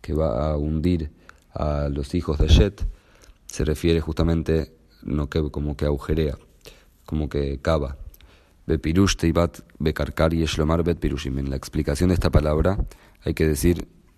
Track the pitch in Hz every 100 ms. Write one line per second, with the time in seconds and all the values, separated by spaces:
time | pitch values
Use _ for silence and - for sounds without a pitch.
0 | - 76 78 58 78 76 76 78 85 90
1 | 76 - _ - _ - 76 73 71 69
2 | 71 87 82 73 78 - 101 - - -
3 | _ _ - - _ - 76 76 85 82
4 | 80 78 82 82 80 80 - - _ _
5 | - 73 73 82 73 71 73 71 73 71
6 | - 80 76 69 - _ - - _ _
7 | - 78 73 71 69 69 - 80 67 69
8 | - - - - _ _ - 78 78 85
9 | 98 - 82 80 85 - - - 78 78
10 | 73 - 80 82 80 - 78 82 85 82
11 | 76 69 67 69 69 67 - 76 76 73
12 | 90 90 80 78 76 76 85 101 - -
13 | - _ - - 80 73 85 85 - -
14 | _